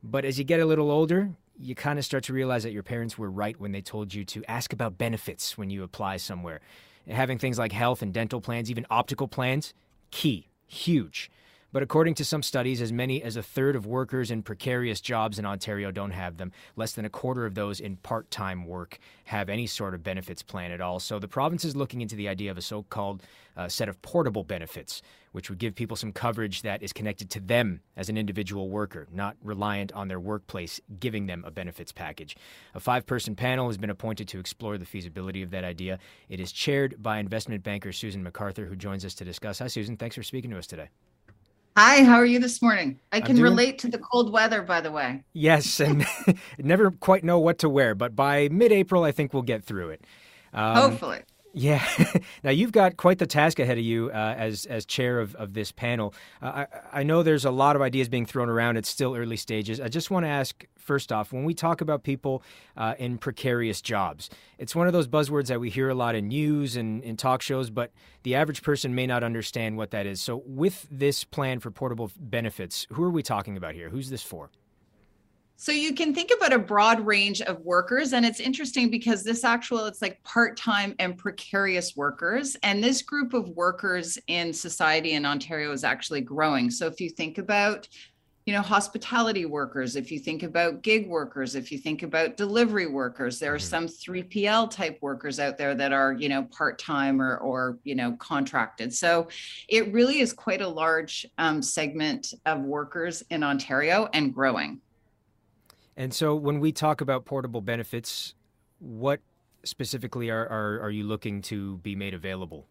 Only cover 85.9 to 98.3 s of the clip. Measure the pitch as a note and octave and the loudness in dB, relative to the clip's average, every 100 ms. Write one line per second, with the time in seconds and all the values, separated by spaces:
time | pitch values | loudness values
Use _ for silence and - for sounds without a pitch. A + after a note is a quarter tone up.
85.9 | C3 - D3 B2 C#3+ D#3 C#3 A#2+ A#2+ E3 | -2 -2 -4 -4 0 2 4 0 0 -4
86.9 | E3 F3 - D#3+ D#3+ F#3+ G#3 G3+ G#3 - | -4 -8 -6 -8 -6 0 2 4 0 -8
87.9 | - - _ _ _ - G3+ G3 G#3 G#3 | -20 -20 _ _ _ -2 -2 2 2 2
88.9 | A3 - A#3+ A#3 G3+ E3 D3 C3 C#3 B2+ | -8 -2 0 2 0 -2 -4 -4 -2 -4
89.9 | C3 B2+ D3+ C3+ D#3 E3+ E3 E3+ C#3+ G#3+ | -4 -6 -8 -6 -6 -2 2 0 0 2
90.9 | A3 G3 E3 C3+ C#3 C3 C3+ B2 C#3+ D#3 | 2 4 -2 -2 -4 -4 -4 -6 -8 -6
91.9 | D3+ E3 D#3+ E3 - G3+ G#3+ A#3+ G#3 E3+ | -6 0 2 2 0 0 4 4 2 0
92.9 | C#3 B2+ A#2+ B2 A#2+ D3+ D3 - E3 E3 | -2 -4 -2 -4 -2 -2 -2 -2 -2 -4
93.9 | - - F#3 F3+ A3 G3+ A3 A3+ - E3+ | -8 -8 -8 -6 -2 2 4 2 -2 -6
94.9 | D#3+ C#3+ C3+ D3+ C3+ C#3+ C#3 C#3+ C#3 C#3 | -4 -6 -6 -6 -2 -2 0 -2 0 2
95.9 | C#3 C3+ B2+ D3 C#3 B2+ - D3+ - - | 4 2 2 -2 -2 -4 -2 -2 -2 -4
96.9 | D3 C#3 C3+ C3 B2+ C3+ B2+ B2+ A#2+ C#3+ | 0 2 2 2 0 -2 -2 -2 -4 -6
97.9 | C3 A#2+ A#2+ - | -2 -2 -4 -4